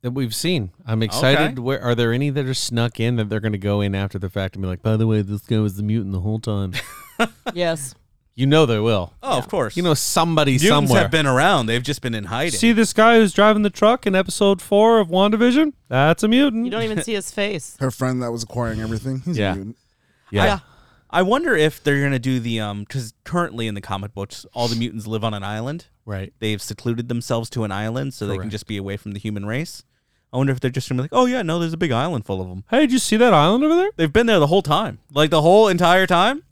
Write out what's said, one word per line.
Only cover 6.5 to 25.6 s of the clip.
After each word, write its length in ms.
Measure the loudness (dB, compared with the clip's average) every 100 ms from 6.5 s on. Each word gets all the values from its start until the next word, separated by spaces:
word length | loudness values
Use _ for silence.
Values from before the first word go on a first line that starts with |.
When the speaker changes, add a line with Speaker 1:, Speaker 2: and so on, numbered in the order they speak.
| -4 -4 -6
Speaker 1:
<laughs> 40 | -10 -18 -20 -6 -6 -6 -10
Speaker 3:
Yes. 400 | -4 -4 -4 -8 -16 _ _ _
Speaker 1:
You 120 | -4 2
know 200 | 4 4
they 140 | 4
will. 320 | 2 0 -2 -10
Speaker 2:
Oh, 160 | -4 -2
of 60 |
Speaker 3:
Yeah. 40 | -2
Speaker 2:
course. 260 | -4 -2 -2
Speaker 1:
You 80 |
know 100 | 0
somebody 580 | 0 0 0 2 2 2 4
Speaker 2:
Mutants 100 | 4 4 4
Speaker 1:
somewhere. 140 | 2
Speaker 2:
have 80 | 4
been 140 | 2 2
around. 400 | 2 4 2 0
They've 140 | -2
just 200 | -4 -6
been 120 | -6 -6
in 80 |
hiding. 340 | -6 -4 -4 2
Speaker 1:
"See 140 | 2
this 200 | 4 2
guy 260 | 4 6 6
who's 140 | 6
driving 300 | 4 4 4
the 80 | 0
truck 340 | 2 2 2 0
in 80 | 0
episode 440 | -2 2 2 2
four 380 | 2 4 6 4
of 80 | 2
WandaVision? 640 | 2 2 4 4 4 2 -2 _
That's 360 | 2 2 2
a 40 | 2
mutant." 360 | 4 2 0
Speaker 3:
You 60 | -4
don't 100 | -4
even 200 | -4 -4
see 80 | -4
his 160 | -6 -6
face. 460 | -4 -4 -4 -10 -6
Speaker 4:
Her 140 | -6
friend 280 | -2 -4 -2
that 100 | -4
was 100 | -6
acquiring 380 | -8 -6 -4 -4
everything, 400 | -4 -6 -4 -6
he's 140 | -4 -2
Speaker 1:
Yeah. 140 | -2
Speaker 4:
a 20 |
mutant. 220 | -2 -8 -16 _ _ _ _ _
Speaker 1:
Yeah. 120 | 0
Speaker 3:
Yeah. 140 | 2 0 _ _ _ _ _
Speaker 2:
I 120 | 0
wonder 320 | 2 2 2
if 300 | 2 0 0
they're 180 | -2 0
gonna 160 | 0 -2
do 220 | -2 -4
the, 180 | -2 -4
um, 260 | -6 -8 -8
'cause 280 | -8 -10 _
currently 460 | -6 -4 -4 -4 -6
in 80 | -6
the 40 |
comic 320 | -8 -8 -8
books, 300 | -10 -10 -12 -14
all 140 | -4 -2
the 80 |
mutants 320 | -2 -4 -6 -8
live 160 | -4
on 100 | -4
an 120 | -6
island. 420 | -8 -8